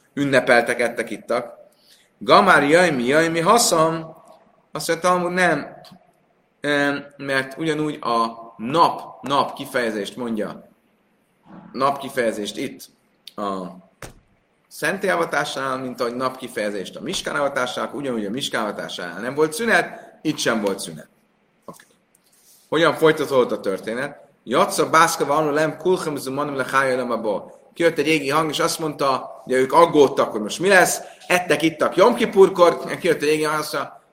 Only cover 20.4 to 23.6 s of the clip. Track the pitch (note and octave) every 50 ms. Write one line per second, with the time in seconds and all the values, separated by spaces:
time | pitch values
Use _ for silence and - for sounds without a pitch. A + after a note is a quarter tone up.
20.4 | - C#3 A#2+ A2 G#2 G2+ F#2+ F#2+ - F2+ D#2+ D2+ - _ _ _ _ _ _ _
21.4 | _ _ _ _ _ - - - - _ _ _ _ _ _ _ _ _ _ _
22.4 | _ _ _ _ _ - - D3+ E3+ D#3 C3+ C#3 D#3 D#3 D#3 D#3 C#3+ - C#3 B2+
23.4 | A#2+ G#2+ A2 G2+